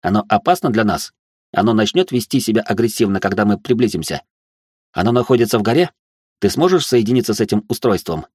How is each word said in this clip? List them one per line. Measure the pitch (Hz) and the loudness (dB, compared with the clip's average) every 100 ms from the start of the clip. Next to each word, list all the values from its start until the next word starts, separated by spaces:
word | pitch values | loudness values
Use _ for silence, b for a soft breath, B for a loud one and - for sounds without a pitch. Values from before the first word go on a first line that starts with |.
Оно | 92 104 - | 0 -2 0
опасно | 104 143 180 143 | 0 2 0 2
для | 110 | 0
нас? | 107 87 - _ _ _ _ | 0 -2 -8 _ _ _ _
Оно | - 104 | 0 2
начнет | 110 107 175 185 | 2 2 0 0
вести | 127 - 135 | -2 -2 -4
себя | 113 110 | 0 -2
агрессивно, | - 104 113 - 107 98 | -2 -2 -2 0 0 0
когда | 98 98 | -2 0
мы | 104 101 | 0 0
приблизимся? | - 120 117 87 78 76 _ _ _ _ _ _ _ | 0 0 0 -2 -6 -10 _ _ _ _ _ _ _
Оно | - 101 | -2 0
находится | 120 120 127 113 113 | 0 2 2 2 0
в | |
горе? | 104 131 180 _ _ _ _ _ | 2 0 0 _ _ _ _ _
Ты | 196 | -4
сможешь | - 175 180 - | 2 2 2 2
соединиться | 123 107 127 113 | 0 2 0 0
с | 104 | -2
этим | 110 104 - | 0 -2 -4
устройством? | 117 123 95 - 80 - | -4 0 -2 -4 -8 -8